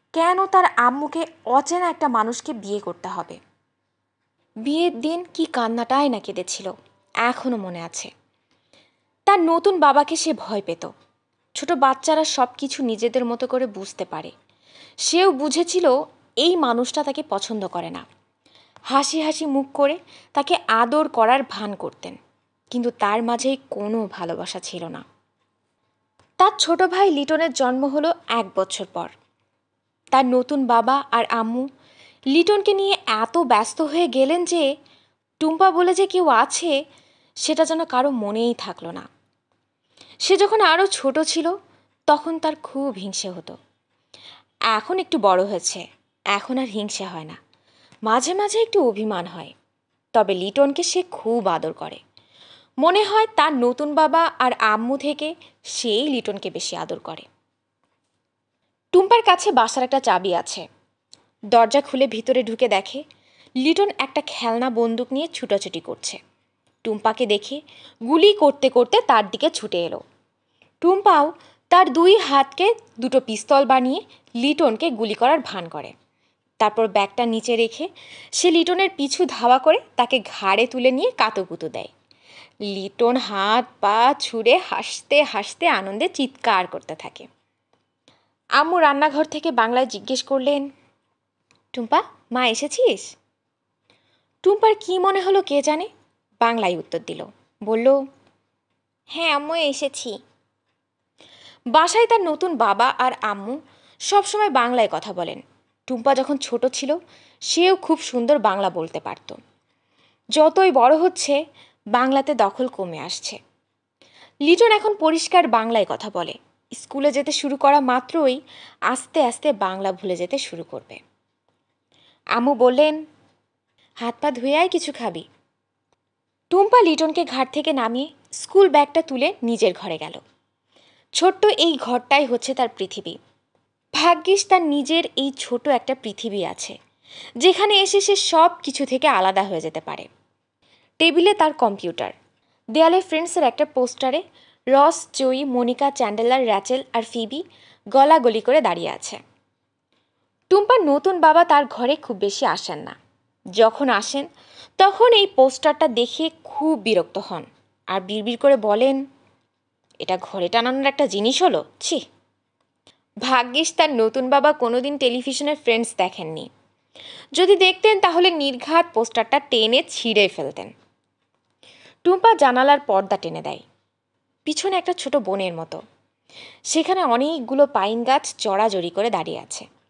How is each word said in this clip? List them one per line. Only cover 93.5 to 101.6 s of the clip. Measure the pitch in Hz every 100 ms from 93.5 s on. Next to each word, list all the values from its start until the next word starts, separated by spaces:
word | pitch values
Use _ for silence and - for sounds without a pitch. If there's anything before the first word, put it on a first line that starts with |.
| _ _ _ _ _ _ _ _ _
টুম্পার | 370 427 440 427
কি | - 370
মনে | 381 392
হলো | 370 392
কে | 381 285
জানে, | 302 311 415 _ _ _ _ -
বাংলায় | 233 233 185 170
উত্তর | - 165
দিল। | - - - _ _ _
বলল, | 214 220 254 277 269 _ _ _ _ _ _ _ _ _ -
"হ্যাঁ | 311 330
আম্মু, | 285 294
এসেছি।" | 330 294 277 277 - 247 196 _ _ _ _ _ _ _ _ _ _ _ _ - _